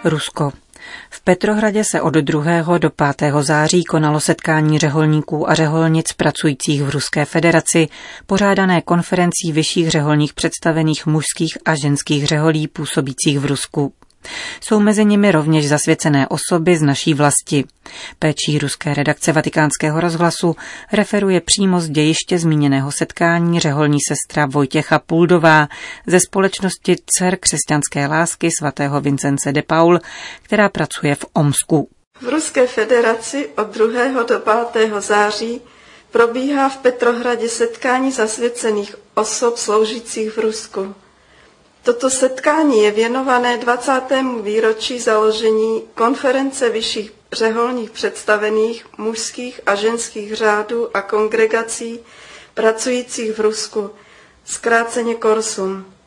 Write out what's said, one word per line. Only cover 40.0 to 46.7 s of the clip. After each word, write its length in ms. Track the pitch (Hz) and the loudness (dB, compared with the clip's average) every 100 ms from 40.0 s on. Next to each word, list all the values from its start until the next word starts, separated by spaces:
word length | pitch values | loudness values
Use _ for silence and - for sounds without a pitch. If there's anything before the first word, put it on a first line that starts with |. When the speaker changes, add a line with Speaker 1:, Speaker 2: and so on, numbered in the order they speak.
| 233 - 214 | -8 -6 -6
Speaker 2:
v 60 | 220 | -2
Rusku. 580 | 220 220 - 208 196 202 _ _ _ _ - _ _ _ | -4 -4 -10 -8 -8 -12 _ _ _ _ -20 _ _ _
Toto 260 | - 240 262 | -2 0 0
setkání 760 | 262 262 262 311 302 302 226 | 2 0 0 0 2 4 4
je 80 | 208 | 4
věnované 680 | 208 226 254 269 247 247 240 | 2 0 0 0 2 2 0
dvacátému 840 | 240 247 - 262 262 269 262 240 | 0 -2 0 -2 0 -2 0 -4
výročí 580 | 202 214 220 220 - 247 | -2 0 0 0 -4 -4
založení 840 | 233 214 214 214 226 220 220 226 - - | 0 2 2 2 0 2 0 -2 -6 -2
Konference 760 | 226 269 277 262 269 269 | 0 2 0 0 -2 -2
vyšších 420 | 240 | -2